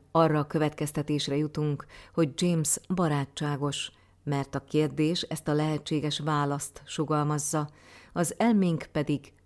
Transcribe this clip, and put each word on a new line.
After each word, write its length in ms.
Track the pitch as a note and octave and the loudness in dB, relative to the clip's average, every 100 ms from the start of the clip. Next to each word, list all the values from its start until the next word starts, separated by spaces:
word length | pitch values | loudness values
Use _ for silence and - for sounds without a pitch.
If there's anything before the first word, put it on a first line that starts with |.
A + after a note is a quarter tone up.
| - | 0
arra 280 | E3 E3 D3+ | 4 4 4
a 80 | D3 | 0
következtetésre 880 | E3 D3+ - D3+ D#3 C#3+ D3 C#3+ C#3+ | 0 0 0 -4 -2 -2 -2 0 -2
jutunk, 480 | D3+ D3+ D3+ C#3+ - - - | -2 -2 -2 -2 -8 -20 -6
hogy 180 | - D#3+ - | 0 0 2
James 440 | F3 E3 D3+ - - | 0 2 0 -2 -2
barátságos, 1040 | F#3 E3+ C#3+ C3+ - D3+ C#3+ C#3+ C#3 - - _ _ | 0 2 0 -2 -4 -2 -2 -2 -4 -8 -14 _ _
mert 320 | - C#3+ C3+ C#3+ | -4 -2 -2 -6
a 80 | |
kérdés 580 | - D3+ D3+ C#3 D#3 F3 | -2 0 2 2 0 0
ezt 260 | - D#3+ - | -4 -6 -2
a 60 | |
lehetséges 640 | D3+ D3+ D3+ - D#3 D3+ - | 0 0 -2 -2 -2 -2 -2
választ 640 | D3+ D3+ C#3+ C#3+ - - - | -2 0 0 -2 -6 -12 -10
sugalmazza, 840 | - D3 D#3 D3 D3+ - D#3 D3 - - - - | -4 -2 0 0 0 -2 -2 -2 -8 -20 -20 -8
az 200 | - F3 - | -2 -2 2
elménk 500 | A3+ G#3+ F#3 D#3+ - | 4 4 4 0 -2
pedig 420 | D#3+ D3 C#3+ - - | -2 0 -2 -4 -20